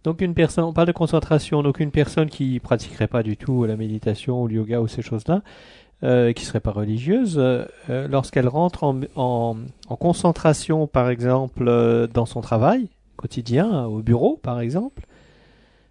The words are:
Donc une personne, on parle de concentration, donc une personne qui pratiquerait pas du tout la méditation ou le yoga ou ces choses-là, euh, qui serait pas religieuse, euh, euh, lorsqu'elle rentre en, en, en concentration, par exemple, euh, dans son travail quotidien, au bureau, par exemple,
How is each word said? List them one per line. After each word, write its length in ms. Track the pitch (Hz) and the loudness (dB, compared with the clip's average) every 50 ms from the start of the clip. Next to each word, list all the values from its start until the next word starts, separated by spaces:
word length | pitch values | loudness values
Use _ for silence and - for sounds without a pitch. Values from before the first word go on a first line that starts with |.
| - | -4
Donc 180 | 160 165 160 | -4 -2 0
une 140 | 196 180 170 | -2 0 2
personne, 300 | 170 165 151 - - 165 | 2 2 2 2 0 -2
on 80 | 165 160 | 0 2
parle 140 | 165 170 | 2 2
de 40 | 170 | 2
concentration, 720 | 175 - 170 151 165 160 - - 156 151 - - 156 147 143 | 2 0 0 2 2 0 2 2 2 2 2 0 0 2 2
donc 160 | 143 135 - | 2 2 0
une 100 | 156 147 | -2 0
personne 400 | - 156 143 - - - 156 147 | 2 0 0 2 0 0 0 0
qui 300 | - - 139 131 127 120 | -2 -4 -2 -2 -2 -4
pratiquerait 480 | - - 123 110 - - - - 107 | 0 0 -2 -2 -2 -6 -4 -4 -2
pas 160 | - - 120 110 | 0 0 -2 -2
du 140 | 107 104 | -2 -4
tout 260 | - - - 131 123 120 | -4 -4 -2 0 0 0
la 140 | 110 110 | 0 -2
méditation 680 | 107 110 107 110 107 - 113 101 - - 127 123 123 123 | -4 -4 -6 -6 -4 -2 -2 -4 -2 -4 -4 -2 -2 -2
ou 40 | |
le 80 | 113 110 | -2 -2
yoga 260 | 110 110 104 117 120 | -2 -2 -2 -2 -2
ou 60 | 113 | -2
ces 140 | 110 - - | -2 -4 -8
choses-là, 400 | 117 - 120 110 - - 170 202 - - - - - - - - _ _ _ _ - | -6 -6 -6 -4 -2 0 0 0 -2 -6 -16 -20 -20 -20 -20 -20 _ _ _ _ 0
euh, 300 | 127 123 123 120 117 117 | 2 4 4 4 2 0
qui 100 | - - | -2 -6
serait 160 | - - 113 | -6 -4 -4
pas 120 | - 110 | -4 -2
religieuse, 640 | 101 104 107 104 110 113 123 156 202 254 254 202 165 | -2 -2 -2 -2 -2 -2 0 0 0 2 0 0 0
euh, 280 | 147 127 127 123 120 113 - - - - - | 2 2 2 2 0 -4 -8 -14 -14 -8 -6
euh, 200 | 123 131 139 143 | -6 -6 -4 -2
lorsqu'elle 400 | 135 135 127 - - 143 123 123 | -2 -2 -2 0 0 0 0 2
rentre 340 | 123 151 175 180 - - 160 | 2 0 0 0 0 -2 -2
en, 160 | 143 135 131 135 - - | -2 0 -2 -6 -8 -6
en, 400 | - 127 123 123 117 117 117 113 113 117 127 - _ - | -4 -2 -2 0 -2 -2 -2 -4 -6 -10 -14 -16 _ -12
en 80 | - - | -12 -8
concentration, 880 | - - 170 175 - - 175 165 - - 165 151 - - - 156 156 156 | -2 0 0 0 2 2 0 0 2 2 2 2 2 0 -2 0 0 0
par 240 | 147 - 131 123 123 | 0 2 2 2 2
exemple, 560 | 123 117 120 127 127 131 135 127 - - 123 | 0 0 2 2 2 2 0 -2 -4 0 2
euh, 420 | 120 120 120 117 117 117 117 117 | 4 4 4 4 4 4 2 2
dans 180 | 117 117 120 117 | 0 0 -2 -2
son 160 | - - 120 | -2 -4 -8
travail 480 | 110 - 117 110 120 156 220 262 240 - - _ _ _ _ | -4 0 0 4 4 4 4 2 -2 -4 -10 _ _ _ _
quotidien, 680 | - - - - 127 117 117 117 139 190 233 214 147 120 | -12 -12 -8 -8 -8 -4 0 2 2 2 2 0 -2 -2
au 160 | 113 107 110 | -4 -4 -2
bureau, 360 | 110 117 120 117 147 233 320 - - | 2 2 4 4 4 2 2 0 -4
par 160 | - 120 120 | -6 -6 -4
exemple, 460 | 120 117 139 180 226 277 - - - - _ _ _ _ _ _ _ _ _ _ _ _ _ _ _ _ | -4 -4 -4 -4 -4 -6 -10 -14 -20 -20 _ _ _ _ _ _ _ _ _ _ _ _ _ _ _ _